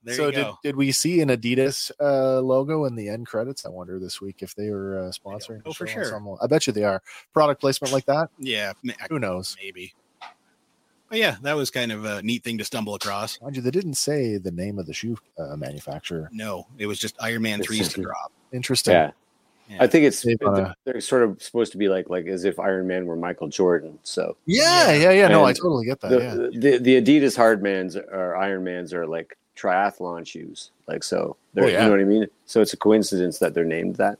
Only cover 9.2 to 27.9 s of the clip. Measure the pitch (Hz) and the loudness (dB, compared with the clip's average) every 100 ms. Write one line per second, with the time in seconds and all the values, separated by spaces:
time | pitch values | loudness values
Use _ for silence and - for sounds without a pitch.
9.2 | 104 92 92 - 98 90 92 _ _ _ | -4 -4 -8 -12 -16 -14 -18 _ _ _
10.2 | - _ _ _ _ _ _ _ _ 220 | -20 _ _ _ _ _ _ _ _ 0
11.2 | 202 101 143 151 131 131 117 107 107 101 | 0 -2 -4 -2 -2 -4 -4 -6 -6 -6
12.2 | 104 120 120 113 104 123 104 101 101 101 | -4 -6 -6 -8 -6 -6 -6 -6 -6 -6
13.2 | 110 - 135 131 123 165 185 131 - 147 | -8 -10 -12 -6 -2 -2 -4 -4 -2 -2
14.2 | 120 104 92 87 98 101 82 73 110 113 | -2 -4 -6 -6 -6 -8 -10 -8 -8 -8
15.2 | _ - 73 73 71 73 - - - 85 | _ -14 -12 -10 -10 -12 -14 -14 -8 -10
16.2 | 78 110 110 92 - - 104 98 110 - | -8 -10 -10 -10 -14 -10 -8 -6 -8 -6
17.2 | 113 113 110 104 92 110 90 101 90 - | -6 -4 -4 -4 -4 -4 -4 -4 -8 -10
18.2 | - _ _ 127 - 127 - 87 76 _ | -14 _ _ -10 -2 -2 4 4 4 _
19.2 | _ _ _ _ _ 98 123 165 147 - | _ _ _ _ _ 2 4 6 6 2
20.2 | 120 113 104 98 95 - 131 123 - 131 | 0 0 2 0 -2 -8 -10 -8 0 2
21.2 | 113 95 - 117 110 92 101 95 87 90 | 2 -2 -6 -4 -4 -2 0 0 -2 -6
22.2 | 85 92 95 85 98 95 92 92 87 82 | -4 -4 -4 -2 -2 0 -2 -4 -4 -6
23.2 | 87 85 78 - 92 85 78 76 - - | -6 -6 -8 0 2 2 -2 -16 -10 -6
24.2 | - - - 220 320 349 285 147 175 190 | -6 -8 -2 2 4 6 6 8 8 8
25.2 | 196 104 - 123 180 135 113 135 95 123 | 8 8 6 4 0 0 -2 -4 2 2
26.2 | 123 117 120 117 139 123 123 131 113 151 | 2 -4 -4 2 4 6 6 6 8 6
27.2 | 139 120 113 107 98 95 92 | 6 6 6 6 0 -2 -4